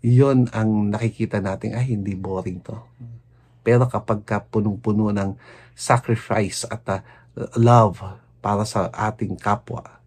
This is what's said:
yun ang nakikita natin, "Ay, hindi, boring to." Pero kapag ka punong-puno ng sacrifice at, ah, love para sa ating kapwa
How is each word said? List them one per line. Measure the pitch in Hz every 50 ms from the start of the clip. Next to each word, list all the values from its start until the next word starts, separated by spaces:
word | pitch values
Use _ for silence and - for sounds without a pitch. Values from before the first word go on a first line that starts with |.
yun | - 120 123 123 139 139 135 127 123 117 -
ang | 113 110 110 107 107 104 104
nakikita | 104 107 113 110 - - 113 110 - 104 95
natin, | 98 95 95 - 113 101
"Ay, | 113 127 135
hindi, | 120 101 98 104 95
boring | 92 95 95 95 92 90 92 90 85 -
to." | - 101 107 - _ _ _ 123 117 117 - _ _ _ _ _ _ _ _
Pero | _ 113 120 120 131 127
kapag | - 104 - - 110 104 104
ka | - 110 104
punong-puno | - _ - 113 104 104 101 98 - 110 104 107 110 104
ng | 101 101 98 98 95 - - - - - - - _
sacrifice | - - - 127 123 - - 117 - - - - 110 104 92 - - -
at, | - - 113 _ -
ah, | 98 95 - - - - _ _ _ - - - -
love | - 117 120 120 120 110 107 175 - - 92 92 - _ _ _ _
para | - 104 104 101 107
sa | - - 104 92 82
ating | - - 107 107 107 - 113 98 98
kapwa | 90 - 104 104 104 _ - - 85 - - - _ _